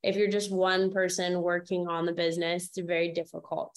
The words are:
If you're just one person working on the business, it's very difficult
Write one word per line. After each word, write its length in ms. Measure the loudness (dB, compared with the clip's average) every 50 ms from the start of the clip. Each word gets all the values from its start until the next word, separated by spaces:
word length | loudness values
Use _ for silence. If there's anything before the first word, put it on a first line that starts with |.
| 2
If 120 | 0 2
you're 140 | 2 2 2
just 220 | 2 0 -2 0
one 400 | 0 2 2 4 4 4 2 2
person 500 | 2 2 0 2 0 0 0 0 0 0
working 460 | 2 0 0 0 -2 -2 -2 -2 -2
on 180 | -2 -2 -2 0
the 80 | -2 0
business, 540 | 0 0 0 0 0 0 0 -2 -2 -4
it's 200 | -6 -8 -8 -4
very 240 | -2 0 0 0 0
difficult 640 | -2 -4 -6 -6 -10 -14 -8 -6 -6 -6 -6 -6 _